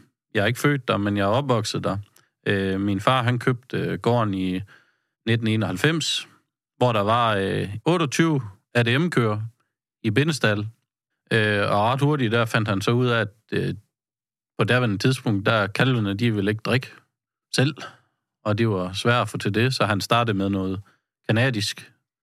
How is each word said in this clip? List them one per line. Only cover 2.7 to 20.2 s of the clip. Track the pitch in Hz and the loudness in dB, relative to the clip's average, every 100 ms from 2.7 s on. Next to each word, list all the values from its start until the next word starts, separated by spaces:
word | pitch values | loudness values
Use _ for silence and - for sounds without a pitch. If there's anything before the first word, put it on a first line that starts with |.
| 95 | 0
min | 101 98 | -2 0
far, | 113 131 | 0 0
han | 117 123 | 0 0
købte, | 131 127 - 92 | -2 -4 -6 -6
øh, | 90 101 | -4 -2
gården | 117 120 104 | 0 0 0
i | 95 92 92 101 - _ _ _ _ - | -2 -2 -4 -8 -18 _ _ _ _ -2
nitten | 113 110 | 0 0
enoghalvfems, | 110 92 95 147 165 - - - _ _ _ _ - | 0 0 0 0 0 -2 -4 -6 _ _ _ _ 0
hvor | 123 | 2
der | 110 | 2
var, | 101 117 117 | 2 2 2
øh, | 104 98 101 95 101 | 2 0 -2 -4 -4
otteogtyve | - 175 143 - 165 147 104 - _ | 0 0 0 2 2 2 -2 -12 _
A | 123 | 0
D | 113 127 | 2 2
M-køer | 175 131 113 107 113 - _ _ _ _ | 2 2 0 0 -6 -12 _ _ _ _
i | 110 | 0
bindestal. | 107 151 143 110 104 104 - _ _ _ _ _ | 0 0 0 0 0 -4 -12 _ _ _ _ _
Øh, | 113 107 104 | 2 2 2
og | 101 101 | 2 2
ret | 107 135 | 2 2
hurtigt, | 143 151 113 | 2 2 2
der | 117 | 2
fandt | 110 117 107 | 0 0 0
han | 98 | 0
så | 120 | 0
ud | 120 123 | 2 2
af, | 117 | 0
at, | 104 - _ | -2 -8 _
øh, | 101 - 98 - _ _ _ _ _ _ - | -4 -4 -6 -14 _ _ _ _ _ _ -4
på | |
daværende | 110 123 120 98 | 0 0 0 0
tidspunkt, | 131 131 123 101 107 | 0 0 -2 -2 0
der | 113 98 | 0 0
kalvene, | - 123 123 101 | 0 0 0 -2
de | 98 120 | 0 0
ville | 107 98 | 0 0
ikke | 110 | -2
drikke | - 123 - - _ _ _ _ _ | 0 -2 -2 -14 _ _ _ _ _
selv, | - 135 147 - - _ _ _ _ | 0 0 -2 -12 -20 _ _ _ _
og | 107 107 | -2 0
det | 117 | 0
var | 95 90 | 0 -4
svært | 92 120 120 | -2 0 0
at | 107 | -2
få | 104 | -4
til | 104 | -2
det, | 104 127 | 0 0
så | 131 | 0
han | 101 101 | -2 -2
startede | - 117 | 0 0